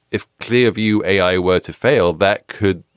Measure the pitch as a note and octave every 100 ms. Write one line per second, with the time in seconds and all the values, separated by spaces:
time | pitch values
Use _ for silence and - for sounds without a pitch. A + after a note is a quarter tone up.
0 | _ G#2+ - - - A#2+ A#2+ G#2 A2 G#2
1 | F#2 G2 F2+ F#2 F2+ F2+ - - B2 C3+
2 | F2 D#2+ G2 G#2 - - G2+ F2+ -